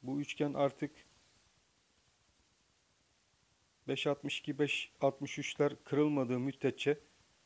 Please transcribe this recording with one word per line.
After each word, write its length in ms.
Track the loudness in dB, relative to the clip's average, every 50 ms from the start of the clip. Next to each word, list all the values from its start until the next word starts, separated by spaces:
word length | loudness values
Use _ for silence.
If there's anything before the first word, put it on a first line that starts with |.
| -6
Bu 180 | -4 -4 -4
üçgen 320 | -4 -6 -2 -2 -2 -2 2
artık 380 | 2 2 2 2 -2 -8 -8 -8 -12 -20 -20 -20 -20 _ _ _ _ _ _ _ _ _ _ _ _ _ _ _ _ _ _ _ _ _ _ _ _ _ _ _ _ _ _ _ _ _ _ _ _ _ _ _ _ _ _ _ _ _ _ _ _ _ _ _ _ _ -6
beş 200 | -4 -2 0 -2
altmış 320 | -2 -2 -4 -8 -8 -6
iki, 200 | -6 -6 0 0
beş 320 | 0 0 2 -4 -6 -8 -6 2
altmış 380 | 2 2 2 0 -8 -8 -6 -8
üçler 440 | -8 -8 0 2 2 2 2 -2 -6
kırılmadığı 560 | -2 2 4 4 4 4 2 0 0 0 0
müddetçe 600 | 0 -2 -4 0 0 0 0 2 0 0 0 0 -2 -20 _ _ _ _ _ _ _